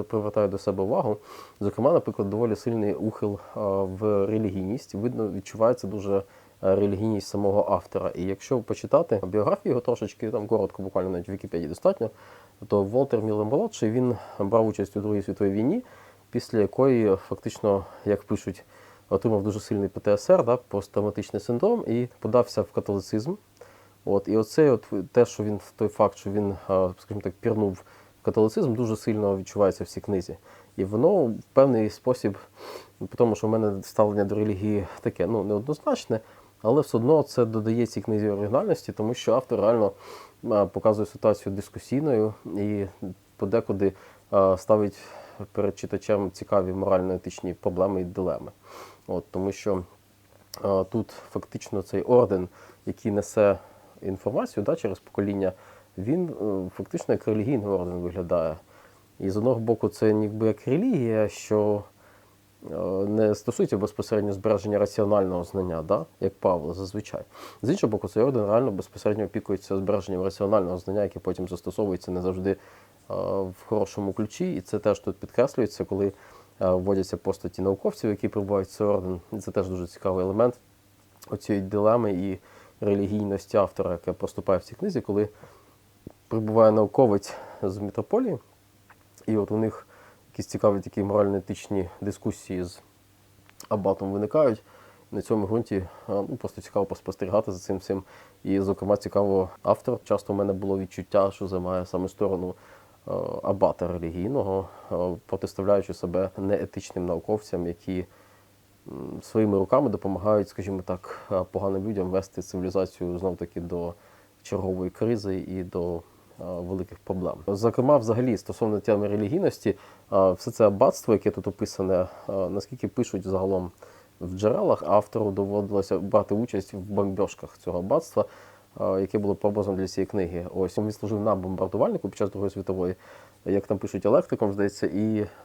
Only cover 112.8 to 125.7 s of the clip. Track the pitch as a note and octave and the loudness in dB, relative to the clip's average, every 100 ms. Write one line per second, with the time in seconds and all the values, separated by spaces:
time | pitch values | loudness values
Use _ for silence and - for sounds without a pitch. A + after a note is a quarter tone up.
112.8 | F#2 - F2+ F2 F#2+ F2 F2 F2+ E2+ F2 | -2 -4 -6 -4 -4 -4 -8 -8 -8 -6
113.8 | E2+ F2 - - _ _ - G2 F#2 F#2 | -6 -10 -20 -20 _ _ -6 -4 -2 -2
114.8 | F2+ - A2 A2+ G2+ F#2 - F#2 F2+ F2+ | -4 -2 -2 -2 -2 -6 -6 -8 -6 -4
115.8 | F2 E2+ - _ - - E2+ F2 F2 F#2+ | -4 -4 -10 _ -20 -14 -10 -8 -6 -6
116.8 | F2+ - - F#2+ E2+ - - G2+ A#2 B2 | -6 -10 -6 -4 -4 -4 -4 0 2 2
117.8 | B2+ C#3+ A2 A2+ B2+ G#2 - - A2+ G#2 | 4 4 4 0 2 0 -4 -2 0 0
118.8 | - G2+ G2+ G#2 G#2 E3+ F3 - G#2+ - | 2 2 2 0 0 0 0 0 -2 -2
119.8 | - - - G2+ F#2+ F2+ A#2+ - G#2+ G2+ | -6 -20 0 4 6 4 -2 4 4 6
120.8 | B2+ - - G#2 G#2+ - G2+ - G#2+ - | 4 2 2 2 2 -2 -4 -4 -6 -4
121.8 | F#2+ F#2 F2+ - - G2 F2+ G2 - B2+ | 0 0 0 -6 -6 -4 -2 -4 -8 -8
122.8 | G#2+ - A#2+ G2 F#2+ F#2+ F#2+ F#2 F2+ - | -6 -4 -4 -4 -2 0 0 0 -2 -10
123.8 | - - - - F2+ F#2 G#2+ G3+ F3+ A2 | -20 -20 -20 -12 -10 0 2 2 2 2
124.8 | D#2 G#2 - A2+ G#2+ G2 G2 G#2 G2+ | 4 2 4 -2 -2 0 0 0 0